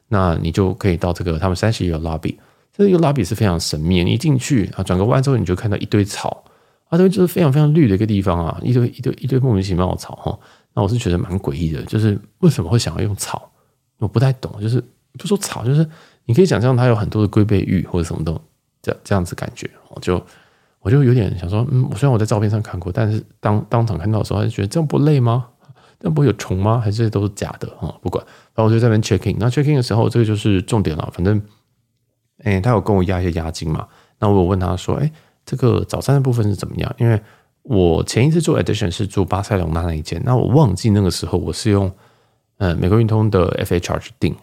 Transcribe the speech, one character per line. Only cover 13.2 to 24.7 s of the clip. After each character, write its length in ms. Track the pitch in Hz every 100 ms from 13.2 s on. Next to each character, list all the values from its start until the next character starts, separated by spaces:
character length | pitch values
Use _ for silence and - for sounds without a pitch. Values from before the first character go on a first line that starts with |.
| - - - _ _ _ _ _
我 100 | 104
不 140 | -
太 100 | 135
懂， 260 | 127 - 101
就 80 | 110
是 100 | 123 - _ _ -
不 80 | 165
说 120 | 202
草， 260 | - -
就 100 | 117
是 140 | 147 160 - - _ -
你 80 |
可 80 | 113
以 20 |
想 160 | 190 95
象 160 | 123 120
它 80 |
有 100 | 123
很 140 | 110 -
多 140 | 107
的 60 | 104
龟 140 | 110
背 180 | 104 98
玉 260 | - 98 -
或 80 | 87
者 60 |
什 100 | 80
么 80 | 80
东-， 160 | 80 80 - _ _ _
这-， 120 | - -
这 120 | -
样 100 | 101
子 100 | 87
感 160 | - -
觉， 160 | - - - _
我 100 | -
就， 220 | - 90 - - _ _ _ _
我 100 | 95
就 120 | 139
有 120 | 127
点 200 | 123 98 92
想 100 | 87
说， 180 | 107 127
嗯， 180 | 127 135 107
虽 100 | 139
然 60 |
我 60 | 113
在 80 | 107
照 120 | 104
片 120 | 107
上 100 | 107
看 180 | - 90
过， 140 | 87
但 180 | 90 107
是 140 | 107 - _
当-， 240 | 110 104 -
当 160 | 117 117
场 100 | 80
看 160 | 101
到 60 | 110
的 60 | -
时 80 |
候， 60 | 98
还 40 |
是 60 | 107
觉 100 | 104
得 80 |
这 100 | 101